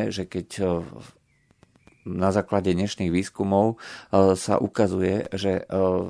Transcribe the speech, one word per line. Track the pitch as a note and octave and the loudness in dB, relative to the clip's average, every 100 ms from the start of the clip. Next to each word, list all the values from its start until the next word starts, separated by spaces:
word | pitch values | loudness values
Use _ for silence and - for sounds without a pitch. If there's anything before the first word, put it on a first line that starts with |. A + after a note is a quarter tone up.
| G#2 G2 | -2 -4
že | F2+ | -8
keď, | F#2 - - F#2+ E2+ D#2+ - - - _ _ _ _ _ _ _ _ | -8 -8 -2 0 0 -4 -14 -20 -20 _ _ _ _ _ _ _ _
na | - F2+ F#2+ G2 | -10 -2 0 2
základe | F#2 G2+ F#2+ | 0 0 2
dnešných | F2 G2+ - F#2 F2+ | 0 -2 -4 -2 -2
výskumov, | G2 - G2 G2 A2 A2+ - - - | -2 -4 0 2 2 0 -10 -20 0
sa | G2 F#2+ F#2 - G2+ | 4 6 4 2 0
ukazuje, | G#2 - G#2 F#2 F#2 G2 - | 0 2 0 2 0 -2 -4
že, | G2 G2 F#2 - F#2+ F#2 F#2 F#2 | -4 -2 -2 -4 0 0 0 -4